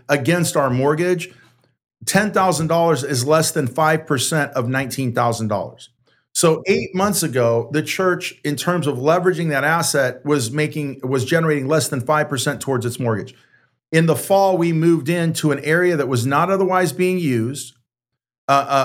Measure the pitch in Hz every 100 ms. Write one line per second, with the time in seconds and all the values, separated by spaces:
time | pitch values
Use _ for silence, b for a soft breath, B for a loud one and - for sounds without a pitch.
0 | B 143 127 175 160 156 135 123 139 156
1 | 180 180 - b b b b _ _ _
2 | 113 190 208 208 190 147 160 165 170 143
3 | 139 131 131 160 156 160 131 160 156 160
4 | 160 139 - 160 139 131 120 131 135 139
5 | 127 117 120 110 110 101 80 - - _
6 | _ _ _ - 170 160 190 226 226 185
7 | 208 - 160 123 117 117 113 147 151 -
8 | 185 170 - - 147 139 - 175 143 123
9 | 143 175 185 165 165 139 147 165 - 143
10 | 127 123 147 147 117 147 151 156 143 120
11 | 127 135 120 165 160 147 131 156 - 139
12 | 120 151 151 135 147 131 - 127 120 -
13 | 120 104 - - b b b b _ 160
14 | 165 160 - 196 196 185 170 160 170 165
15 | 131 175 165 165 156 139 151 165 180 170
16 | 127 127 123 143 175 190 185 185 180 131
17 | 180 185 160 120 117 143 - _ _ _
18 | _ _ _ _ - 139 127 139